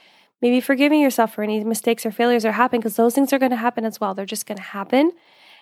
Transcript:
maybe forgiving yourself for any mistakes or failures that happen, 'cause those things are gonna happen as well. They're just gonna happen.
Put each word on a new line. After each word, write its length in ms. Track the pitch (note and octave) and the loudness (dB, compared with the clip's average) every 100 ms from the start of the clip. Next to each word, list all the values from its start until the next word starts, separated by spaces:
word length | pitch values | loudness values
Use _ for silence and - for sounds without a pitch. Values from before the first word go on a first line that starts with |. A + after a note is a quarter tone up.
| _ _ _ - | _ _ _ -4
maybe 180 | A#3+ B3 | 0 0
forgiving 400 | A#3+ C4 C#4+ D4+ | 0 2 4 4
yourself 340 | C#4 B3 A3 | 2 2 -2
for 100 | - | -2
any 200 | G#3+ G#3+ | -4 -2
mistakes 420 | G#3+ A3 A#3+ A3+ A3+ | -2 -2 -2 -2 -4
or 60 | |
failures 320 | G#3+ A#3+ A#3+ | -2 0 2
that 100 | G#3+ | 0
happen, 280 | G#3 B3 A#3+ | 0 0 0
'cause 160 | A3+ - | -4 2
those 180 | A#3 B3+ | 2 4
things 160 | C4+ | 0
are 80 | C#4 | 2
gonna 160 | B3+ A#3+ | 0 0
happen 300 | A#3 A#3+ A3 | -2 -2 -6
as 160 | G#3+ | -4
well. 120 | G3+ | -6
They're 120 | G3 G3 | -6 -8
just 200 | G#3+ - | -10 -10
gonna 140 | G3 | -12
happen. 540 | - G3+ G3 C4 D#4+ F4 _ _ - - | -12 -12 -2 2 2 0 _ _ -20 -20